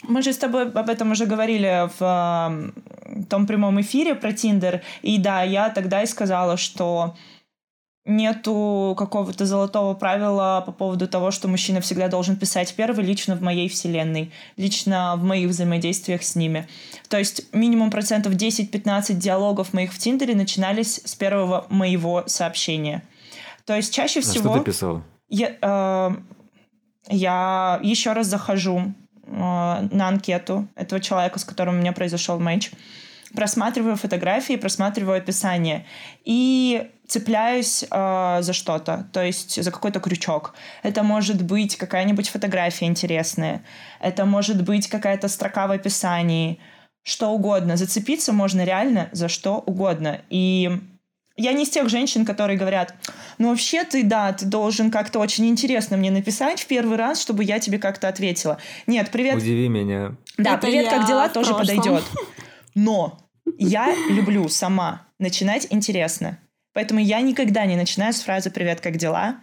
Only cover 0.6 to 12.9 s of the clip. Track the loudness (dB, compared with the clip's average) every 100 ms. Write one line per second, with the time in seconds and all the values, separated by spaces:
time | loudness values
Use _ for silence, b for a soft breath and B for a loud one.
0.6 | -2 -2 -2 -2 0 0 0 0 0 2
1.6 | 2 2 0 0 0 2 2 0 -2 -4
2.6 | -8 -12 -20 -20 -12 -10 -2 2 2 2
3.6 | 4 2 2 2 2 0 -2 0 2 4
4.6 | 2 0 B B 0 2 2 2 2 2
5.6 | 0 0 0 0 0 -2 0 2 2 0
6.6 | -2 -2 -2 0 -2 -6 B B B _
7.6 | _ _ _ _ 0 2 2 0 -2 0
8.6 | 2 2 0 0 -2 -2 -2 0 0 2
9.6 | 2 0 0 0 0 0 2 2 2 0
10.6 | -2 -4 -2 -2 -2 0 0 0 0 0
11.6 | 0 0 0 -2 0 0 0 0 0 -2
12.6 | -2 -2 -2